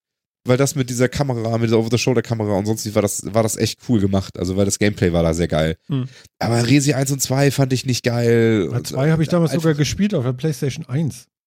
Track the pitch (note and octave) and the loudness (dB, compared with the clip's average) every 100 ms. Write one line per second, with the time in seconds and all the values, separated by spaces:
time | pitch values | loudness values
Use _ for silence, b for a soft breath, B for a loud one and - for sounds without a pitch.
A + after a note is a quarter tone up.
0 | _ _ _ _ A#2+ B2+ C#3 C#3+ B2+ A#2+ | _ _ _ _ 0 2 2 0 -2 0
1 | B2+ - C#3 A#2 A2+ A2+ A2+ A2+ A2+ A#2 | 0 0 -2 -2 -2 0 2 2 2 0
2 | C3 A#2 - A2+ G#2 G2 G#2 A2 G#2 G#2+ | 2 0 0 -2 0 0 0 -4 -2 0
3 | G2+ - - G#2+ A2 - A2 - - A2+ | 0 -2 -2 0 0 -2 -4 -4 -2 2
4 | G2 G2 - - F2+ F#2+ G2 - G#2 - | 2 0 -2 -6 -2 0 0 0 -2 2
5 | F2+ E2+ E2 E2 E2 D#2 D#2+ D#2+ - C3+ | 2 2 2 2 0 0 0 -4 -6 -6
6 | B2+ B - - A2 A#2 A#2+ C#3+ C#3 C3 | -6 B -20 -6 -2 0 4 2 2 0
7 | C3+ C#3 - C3 C#3+ - C3 B2+ C3 A#2 | -2 -2 -2 2 2 2 0 0 -2 -2
8 | A#2+ A#2+ A#2 A#2 A2+ G#2+ D2+ - - C3+ | -2 0 2 4 4 2 0 -4 -4 -2
9 | D3+ D#3+ D3+ F3 E3 D3 D#3+ D3 C3 A2+ | 0 2 2 2 2 0 0 0 0 0
10 | G#3 F3 B2 B2+ D#3+ - C#3+ D#3+ - C3+ | 0 0 -2 -2 -4 -2 -4 -6 -6 -4
11 | D3 - - _ | -2 -6 -16 _